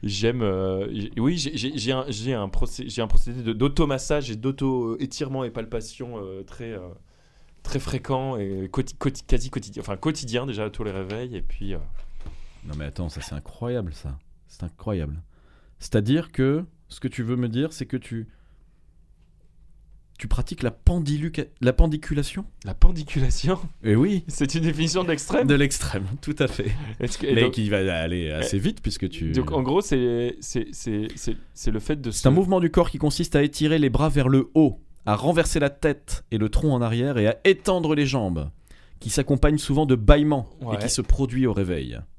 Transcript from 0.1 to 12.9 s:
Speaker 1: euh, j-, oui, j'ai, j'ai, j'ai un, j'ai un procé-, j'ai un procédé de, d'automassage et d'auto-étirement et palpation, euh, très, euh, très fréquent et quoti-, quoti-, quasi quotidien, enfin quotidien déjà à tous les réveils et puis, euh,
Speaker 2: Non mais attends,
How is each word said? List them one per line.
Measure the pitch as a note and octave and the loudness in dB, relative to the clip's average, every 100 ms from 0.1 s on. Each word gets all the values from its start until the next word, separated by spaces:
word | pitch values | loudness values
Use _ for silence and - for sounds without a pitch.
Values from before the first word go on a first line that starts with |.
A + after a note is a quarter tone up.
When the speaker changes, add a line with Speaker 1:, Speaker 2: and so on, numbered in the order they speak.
| G2+ A2+ B2 | 0 0 0
Speaker 1:
euh, | G#2+ F#2 F#2+ F#2+ G#2 | 0 0 0 -2 -4
j-, | A2 G2+ - | -6 -6 0
oui, | B2 F3 | 0 0
j'ai, | C#3 B2+ | -4 -4
j'ai, | B2 D3+ | -4 -4
j'ai | A2 | -2
un, | C3 C3+ | -2 -4
j'ai | A2 A#2 | -6 -4
un | B2 G2 | -4 -2
procé-, | - A#2+ - B2 | 0 0 -2 -8
j'ai | A2+ | -4
un | A2+ | 4
procédé | - - B2 | 6 6 0
de, | A2+ | -4
d'automassage | A2 C#3 C#3+ D#3 C3 - D3 B2 | 0 0 2 0 0 -2 -2 -2
et | G#2+ | -4
d'auto-étirement | B2 C3+ C3+ B2+ A#2 A#2 C3+ - C#3 C3+ | -4 -2 -2 -2 -4 -4 -8 -6 -6 -6
et | B2 | -6
palpation, | A#2 A2 A#2 A2 - B2 A#2 | -8 -8 -8 -10 -12 -12 -10
euh, | G2 F#2+ | -12 -12
très, | G2 - A#2 | -16 -14 -12
euh, | G#2+ F2+ F#2+ - _ _ _ - - | -12 -14 -18 -20 _ _ _ -20 -12
très | - C#3 | -6 -4
fréquent | - C3 - C3 C3+ B2 | -4 -8 -4 -4 -2 -4
et | G2 F#2+ F#2+ | -4 -4 -4
quoti-, | - - - | -4 -4 -2
quoti-, | - - | -4 -4
quasi | - B2 B2+ | 2 2 2
quotidien, | - G#2 - | -6 -10 -12
enfin | - G2 | -8 -4
quotidien | D#3 D#3 C3 A#2 C3+ | -4 -4 -4 -4 -4
déjà | G#2+ | -4
à | G#2+ | -6
tous | F#2+ | -4
les | G#2+ | -6
réveils | F#2+ F#2+ G#2+ B2 G#2+ | -6 -6 -6 -8 -4
et | |
puis, | - - G2 | -4 -2 -4
euh, | F2 D2+ - - - - - - - | -4 -4 -8 -8 -10 -10 -12 -16 -16
Speaker 2:
Non | - D2 | -12 -10
mais | |
attends, | D2 | -10